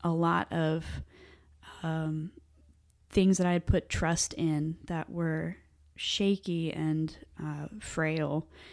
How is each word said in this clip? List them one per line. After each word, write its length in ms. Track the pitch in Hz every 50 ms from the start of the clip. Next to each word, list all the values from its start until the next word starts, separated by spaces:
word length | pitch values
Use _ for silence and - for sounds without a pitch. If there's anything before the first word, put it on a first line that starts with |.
| -
a 60 | 170
lot 420 | 165 165 165 165 170 175 - -
of, 340 | - 165 160 156 156 165 160 - - - - - - - - - - - _ _ - - - - - - -
um, 480 | 165 160 160 156 156 156 156 156 180 - - - _ _ - - - - _ _ - _ _ _ -
things 280 | - 202 185 190 190
that 100 | 180 180
I 60 | 180 175
had 120 | 175 170
put 240 | - - 175 - -
trust 440 | - - 175 160 170 - - - -
in 440 | - 165 160 156 151 151 160 165 - -
that 240 | - 175 160 - -
were 460 | - 170 170 165 156 160 165 165 185 - _ _ _ _ _ _ _
shaky 760 | - - - - - 202 196 202 190 - 190 170 170 165 160 -
and, 420 | - 156 156 156 156 160 156 - - - - - -
uh, 260 | 160 151 147 147 151 - 214 214
frail. 680 | - - - - 160 156 160 160 151 143 143 156 - - - - - -